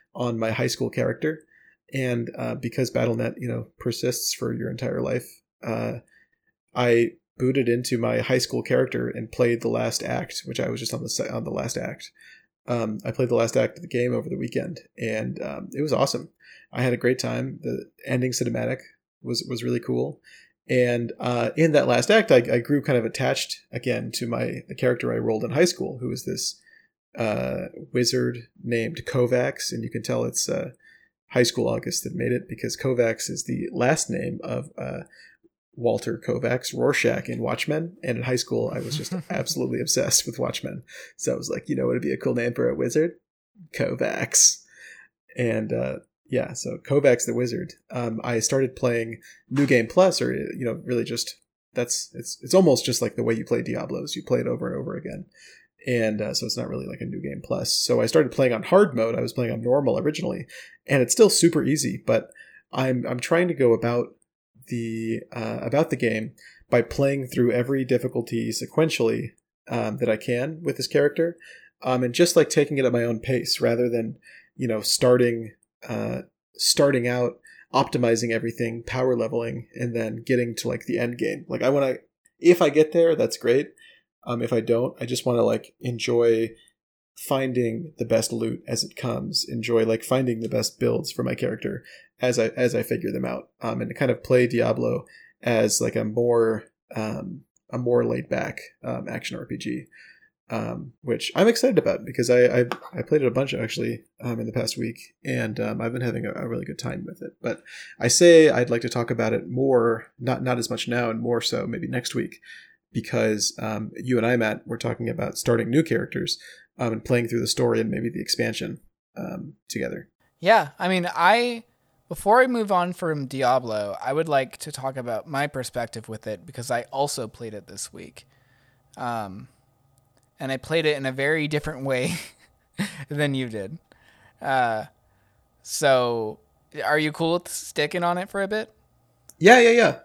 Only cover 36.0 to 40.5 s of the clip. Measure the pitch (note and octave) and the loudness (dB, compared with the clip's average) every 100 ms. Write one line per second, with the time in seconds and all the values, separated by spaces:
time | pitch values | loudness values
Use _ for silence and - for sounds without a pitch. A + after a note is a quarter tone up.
36 | - - - - A#2 B2 - B2+ B2 - | -2 -4 -4 -2 0 -2 -2 0 2 4
37 | A#2 - - A#2+ A#2 B2 - D3+ E3+ - | 2 2 -2 -4 -2 -2 -2 -2 -4 -6
38 | - A#2+ B2 B2+ - A#2 A#2 B2+ A#2 D3+ | -4 -4 -2 -2 -2 -2 -2 -4 -6 -6
39 | - F#3 - F3 - - B2+ A#2 - - | -6 -8 -6 -6 -4 -4 -2 -2 0 0
40 | - - - B2+ B2+ | 2 0 0 -4 -4